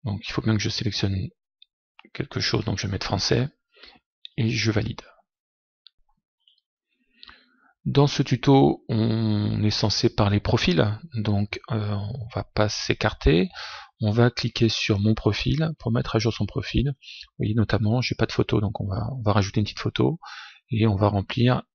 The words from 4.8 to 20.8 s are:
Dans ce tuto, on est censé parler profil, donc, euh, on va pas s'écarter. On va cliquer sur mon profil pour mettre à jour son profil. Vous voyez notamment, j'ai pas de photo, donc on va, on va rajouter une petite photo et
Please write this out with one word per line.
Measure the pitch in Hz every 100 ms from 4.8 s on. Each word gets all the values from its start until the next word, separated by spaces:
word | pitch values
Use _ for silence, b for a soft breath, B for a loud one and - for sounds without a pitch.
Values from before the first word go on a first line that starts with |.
| 110 - - _ _ _ _ _ _ _ _ _ _ _ _ _ _ _ _ _ _ _ b b b b b b b _ -
Dans | 131 143
ce | -
tuto, | 139 123 - 135 143 - -
on | 110 113 113 110 104 107 107
est | 107
censé | - 107 - 117
parler | - 104 104
profil, | - 120 - 175 107 107 -
donc, | 113 107 101 104 - -
euh, | 113 104
on | 101 101 127 110 -
va |
pas | - - 107
s'écarter. | - - - 110 - - 160 185 B B B B _
On | 107
va | 110 120
cliquer | - 117 - 113
sur | - - 101
mon | 104 110
profil | 120 101 131 135 160 156
pour | 123
mettre | 117 127 117
à |
jour | 110
son | - 101
profil. | - - - 131
Vous | 135 - - - -
voyez | 104 113
notamment, | 104 104 107 120
j'ai | 117
pas | - 113
de |
photo, | - - 117
donc | 104 107
on | 98
va, | 98 113 131
on |
va | 107
rajouter | 104 98 -
une | 107
petite | -
photo | - - 127 165 B B B B _
et | 113